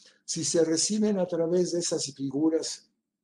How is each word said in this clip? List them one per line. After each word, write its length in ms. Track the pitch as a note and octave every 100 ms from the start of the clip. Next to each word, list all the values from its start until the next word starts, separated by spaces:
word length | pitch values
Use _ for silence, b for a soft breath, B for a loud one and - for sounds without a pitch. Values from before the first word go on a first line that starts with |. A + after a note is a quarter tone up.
| b b
si 180 | - -
se 200 | D3+ F3
reciben 540 | D#3+ D#3+ - G#3+ G#3+ G3+
a 80 | F3+
través 460 | E3 E3 F3+ F3
de 80 | E3
esas 240 | E3+ D#3+ C#3
figuras 760 | C3+ C#3 C3 D#3+ D#3+ C#3+ - - _ _ _